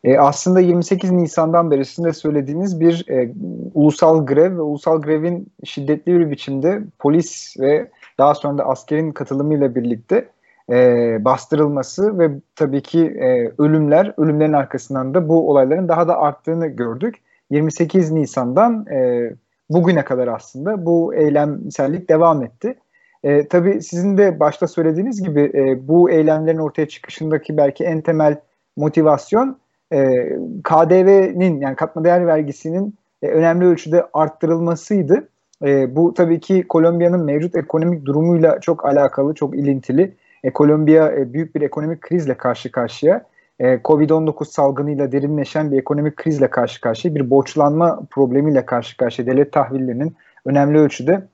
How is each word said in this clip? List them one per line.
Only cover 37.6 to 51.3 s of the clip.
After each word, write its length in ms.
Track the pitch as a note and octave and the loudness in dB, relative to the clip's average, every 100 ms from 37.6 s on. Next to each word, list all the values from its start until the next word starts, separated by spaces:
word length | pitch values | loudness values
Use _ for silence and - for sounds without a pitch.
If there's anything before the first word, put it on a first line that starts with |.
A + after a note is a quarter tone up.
| D3+ D#3+ E3 E3+ | -4 -2 -2 -4
durumuyla 560 | C#3 C#3+ E3 E3+ D#3+ - | -2 0 2 4 2 2
çok 260 | - D#3+ - | -2 -2 0
alakalı, 480 | C#3+ C#3 - C#3 | 2 2 0 -4
çok 220 | D#3 C#3+ C3+ | -2 -4 -2
ilintili. 580 | C#3+ C3+ - C3+ G3 _ _ _ | -2 -2 -2 0 0 _ _ _
E, 60 | - | -6
Kolombiya, 600 | - D3 D3+ D#3 D#3+ D#3 | 2 2 4 4 4 4
e, 200 | - B2+ | 0 -4
büyük 220 | C#3 D#3+ | -6 -6
bir 60 | D3+ | -4
ekonomik 400 | C#3+ - D#3 E3 | -4 -4 -8 -8
krizle 340 | - F3 D3 | -4 -4 -2
karşı 380 | B2 - - - | -4 -4 -4 -6
karşıya. 520 | - A#2 - D3 A3 _ _ _ _ | -6 -6 0 0 0 _ _ _ _
E, 200 | B2+ B2+ | 0 0
covid 260 | - D#3 D3+ | 2 2 4
on 160 | D#3+ D#3+ | 2 0
dokuz 220 | D3 D3 | -4 -8
salgınıyla 640 | - C#3 C3 D3 C#3+ C#3 | 0 0 0 -6 -4 -2
derinleşen 600 | C#3 C#3+ D3+ C#3 D#3 D3+ | -2 -2 -4 -4 -4 -2
bir 60 | C3+ | -2
ekonomik 380 | - D3 D3+ - | -2 -4 -4 -4
krizle 340 | E3 D3 C3 | -4 0 0
karşı 300 | - A#2 - | 0 -4 -4
karşıya, 340 | A#2+ A2+ F3+ | -6 -4 -4
bir 160 | D3+ B2+ | -4 2
borçlanma 720 | C#3 C3+ D#3 C#3+ D3+ E3+ - D3+ | 2 2 0 0 2 0 -2 -8
problemiyle 560 | - C3+ C3 D3+ C#3 - | -2 0 2 2 0 0
karşı 300 | A#2+ A2+ - | -6 -6 -4
karşıya, 300 | B2 A2+ B2 | -4 -2 -2
devlet 260 | C3 C#3+ | 0 0
tahvillerinin 640 | D3 B2 C3+ B2+ A#2+ D#3 - _ _ | 0 -2 -4 -6 -4 -8 -10 _ _
önemli 340 | C3 C#3+ C#3+ D3+ | -2 0 2 4
ölçüde 440 | D3+ - C3 F#3+ F#3+ | 2 0 -2 -2 -4